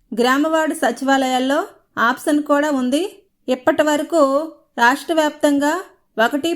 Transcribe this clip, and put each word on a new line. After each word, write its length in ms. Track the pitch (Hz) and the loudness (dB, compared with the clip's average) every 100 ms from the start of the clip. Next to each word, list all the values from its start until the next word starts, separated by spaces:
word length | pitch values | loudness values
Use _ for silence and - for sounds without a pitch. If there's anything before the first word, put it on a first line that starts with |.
| _ | _
గ్రామవార్డు 640 | 226 240 277 311 320 311 320 | -2 0 2 0 0 -2 -2
సచివాలయాల్లో 800 | 254 240 269 269 262 254 262 294 392 - _ - 226 | -2 -2 0 0 0 -2 0 -2 -4 -12 _ -2 -2
ఆప్షన్ 320 | 262 330 294 294 | 0 0 0 2
కూడా 160 | 285 302 269 | 0 2 0
ఉంది. 220 | 247 285 403 - _ _ - | 0 -2 -4 -10 _ _ -6
ఇప్పటి 360 | 254 311 320 302 | -2 0 0 0
వరకు 320 | 294 320 330 269 269 311 - _ - | 0 0 2 2 2 -4 -12 _ 0
రాష్ట్ర 320 | 240 277 - 320 | 2 2 -2 0
వ్యాప్తంగా 540 | 302 302 294 285 285 339 - _ _ - 233 | 0 0 0 2 0 -2 -8 _ _ -2 0
ఒకటి 260 | 277 330 | 0 -4